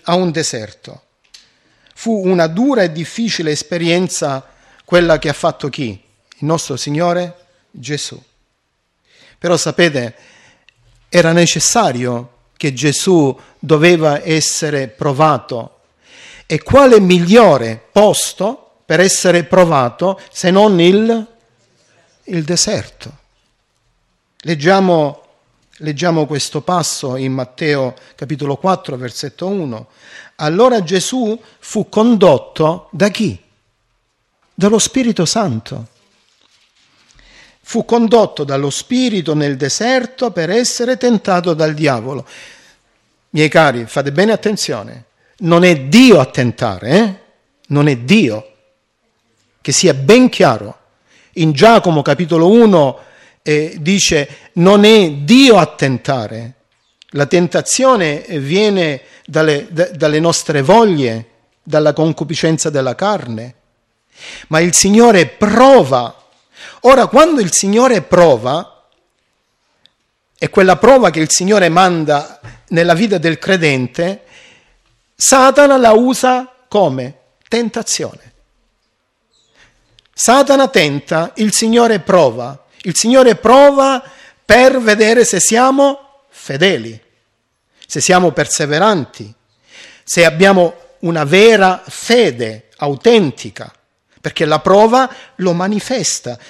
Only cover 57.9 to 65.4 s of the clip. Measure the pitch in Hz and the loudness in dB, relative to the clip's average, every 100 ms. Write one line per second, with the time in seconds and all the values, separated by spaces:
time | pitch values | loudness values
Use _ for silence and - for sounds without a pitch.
57.9 | 226 160 147 - 156 135 190 214 190 156 | 2 -2 -4 -8 -8 -4 0 0 0 -2
58.9 | 131 _ _ - 156 156 143 - 160 180 | -6 _ _ -6 -2 0 -2 -6 -4 -4
59.9 | 143 151 151 170 160 - 147 135 226 214 | -2 -2 0 0 -2 -4 -2 4 4 4
60.9 | 151 123 113 - _ _ _ - 151 151 | 0 -2 -6 -12 _ _ _ -4 0 0
61.9 | 160 160 147 143 139 160 160 165 143 131 | 0 -2 -2 -8 -4 -2 -2 -4 -4 -4
62.9 | 120 196 202 120 110 123 _ _ _ _ | -4 -4 -4 -8 -12 -14 _ _ _ _
63.9 | _ _ _ - - - 156 175 - 196 | _ _ _ -20 -20 -4 0 0 0 2
64.9 | 220 240 190 127 - | 4 6 4 0 -2